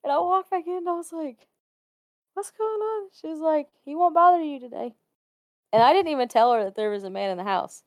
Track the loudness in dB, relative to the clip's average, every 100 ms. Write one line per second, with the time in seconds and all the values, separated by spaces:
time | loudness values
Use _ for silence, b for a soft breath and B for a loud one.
0 | 0 0 2 0 0 -6 -4 -6 -4 -6
1 | -6 -8 -10 -10 _ _ _ _ _ _
2 | _ _ _ -10 -10 _ -4 -2 -4 -6
3 | -8 _ -12 -4 0 0 -4 _ -12 0
4 | 2 6 6 4 0 -8 -12 -12 -12 _
5 | _ _ _ _ _ _ _ 4 6 6
6 | 2 -2 0 4 4 4 0 -2 -4 -4
7 | -8 -6 -4 -4 -2 -2 -4 -12